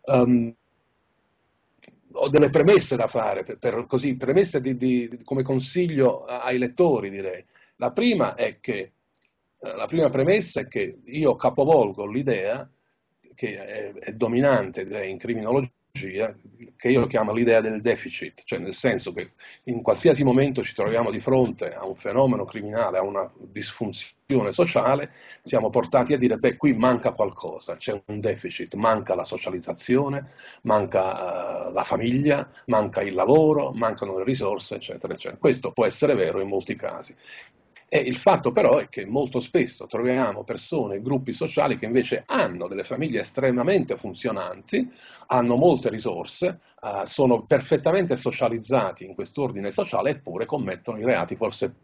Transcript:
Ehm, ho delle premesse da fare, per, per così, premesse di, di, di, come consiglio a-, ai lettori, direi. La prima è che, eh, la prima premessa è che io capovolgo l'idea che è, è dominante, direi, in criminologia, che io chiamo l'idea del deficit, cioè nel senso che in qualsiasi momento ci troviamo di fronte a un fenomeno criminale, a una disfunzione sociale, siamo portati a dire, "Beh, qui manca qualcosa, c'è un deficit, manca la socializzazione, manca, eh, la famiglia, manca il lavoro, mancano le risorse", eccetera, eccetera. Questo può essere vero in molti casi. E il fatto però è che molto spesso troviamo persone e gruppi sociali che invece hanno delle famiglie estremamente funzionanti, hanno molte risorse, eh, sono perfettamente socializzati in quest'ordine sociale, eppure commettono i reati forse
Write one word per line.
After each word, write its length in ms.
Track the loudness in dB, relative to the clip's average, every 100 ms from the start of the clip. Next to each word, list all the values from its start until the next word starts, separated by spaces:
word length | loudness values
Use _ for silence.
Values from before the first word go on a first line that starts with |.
| 4
Ehm, 480 | 4 6 4 0 -8 _ _ _ _ _ _ _ _ _ _ _ _ -20 _ _ -4
ho 100 | 4
delle 200 | 6 6
premesse 460 | 6 6 6 4 -2
da 120 | 0
fare, 360 | 0 -2 -4
per, 140 | -6 -4
per 280 | -4 -4 -2
così, 300 | -2 0 2
premesse 440 | 4 6 4 2
di, 160 | -2 0
di, 320 | 2 2 0
di, 160 | -10
come 200 | -4 -2
consiglio 800 | 0 0 0 0 0 4 4 2
a-, 180 | -6 -6
ai 140 | -2 0
lettori, 520 | 0 4 4 4 -2
direi. 340 | -6 -8 -8 -14 _ _ _
La 160 | -4
prima 440 | 2 2 4 0 0
è 240 | -4 -4
che, 320 | -6 -6 -8 _ _ _ _ _ _ _
eh, 160 | -12 -8
la 100 | -4
prima 240 | 0 2
premessa 520 | 2 2 2 0 -8
è 60 | -6
che 320 | -4 -6 -8 -10
io 300 | 0 2 2
capovolgo 720 | 0 2 4 6 4 -2 -6
l'idea 600 | -4 -2 -2 -2 -4 -8 _ _ _ _ _ _ -10
che 280 | -10 -8
è, 300 | -12 -10 -12
è 180 | -12 -14
dominante, 720 | -4 0 2 4 2 0 -8 -8
direi, 260 | -8 -8
in 80 | -8
criminologia, 560 | -6 -4 0 0 -2 _ _ -14 -10 -6 -6 -6 -20 -20 -20 _
che 140 | 2
io 180 | 4 4
chiamo 260 | 0 0
l'idea 260 | 2 4 4
del 220 | 4 -2
deficit, 600 | 0 0 -4 -12 -14 -14 -10
cioè 140 | -8
nel 160 | -8 -2
senso 380 | -2 -2 -6
che 180 | -10 -12 _ -20 -16
in 180 | -8 -4
qualsiasi 420 | 0 4 4 4
momento 400 | 4 4 2 0
ci 120 | -6 -4
troviamo 340 | 0 0 0
di 100 | -2
fronte 540 | 0 2 2 -2 -8
a 120 | -8 -10
un 80 | -8
fenomeno 500 | -2 2 2 2 -4
criminale, 540 | -8 -6 -2 -2 0
a 20 |
una 300 | -2 -4 -6 _
disfunzione 1160 | -16 -12 -12 -8 -8 -8 -16 _ _ 0 0
sociale, 600 | 0 2 2 2 0 -2 -14 -20 -20
siamo 300 | -2 0 2
portati 420 | 0 2 2 2
a 40 | 2
dire, 200 | 2 4
"Beh, 180 | 0 2
qui 200 | 0 4
manca 380 | 4 2 0
qualcosa, 640 | 0 -2 -2 -12 -10 -12 -10
c'è 220 | -6 -8 -8
un 140 | -4
deficit, 560 | -4 -4 -8 -10 -10 0
manca 400 | 2 0 0 -4
la 80 |
socializzazione, 1120 | -4 -8 -8 -8 -8 -10 0 2 2 -4 -10 -20 -20 -10
manca, 1040 | 0 2 2 0 0 -4 -6 -6 -6 -6 -4
eh, 20 |
la 120 | -4
famiglia, 640 | -2 -2 0 0 2 0 -2 -14 0
manca 340 | 0 0 -2
il 140 | -2 0
lavoro, 560 | 6 6 6 4 0
mancano 480 | -2 -2 -2 -6 -4
le 40 |
risorse", 520 | -2 0 -2 -4 -6 -12
eccetera, 380 | -10 -12 -10
eccetera. 240 | -8 -10 0
Questo 340 | 2 2 -2
può 140 | 0 0
essere 280 | 2 2
vero 280 | 4 2 0
in 60 | -2
molti 280 | -4 -4 -8
casi. 400 | -8 -10 -16 -20 -20 -20 -20 _ _ -20 _
E 100 | 0
il 180 | 0 2
fatto 340 | 2 4 2
però 280 | 4 4 4
è 100 | 2
che 160 | -10 -4
molto 340 | -2 -2 -4
spesso 480 | -2 0 0 -4 -8
troviamo 560 | -2 0 0 0 -4
persone 520 | -8 -10 -4 -4 -2 -4
e 60 |
gruppi 300 | -2 -2 -2
sociali 460 | -6 -2 0 0 0
che 80 | 0
invece 380 | 0 0 -4 -2
hanno 420 | 0 0 -2 -8
delle 160 | -8
famiglie 380 | -6 -6 -4 -4
estremamente 720 | -4 -2 0 2 2 2 0 -4
funzionanti, 960 | -6 -6 -4 -4 -6 -10 -4 -2 -2 -8 -20 -20 -2
hanno 280 | 0 2 4
molte 340 | 6 4 0
risorse, 680 | -4 -6 -6 -10 -4 -4 -4 _ _
eh, 200 | -8 -6 -6
sono 400 | 2 4 4 4
perfettamente 720 | 0 2 0 2 2 0 -2
socializzati 880 | -2 -2 -2 -2 0 0 0 -6 -14
in 100 | -12
quest'ordine 560 | -10 -4 -4 -4 -4
sociale, 380 | -4 -2 0 0
eppure 360 | -2 -8 -8 -4
commettono 540 | -4 -4 -6 -8 -4
i 60 | 0
reati 320 | 0 -2 -4
forse 360 | -4 -2 -6 -6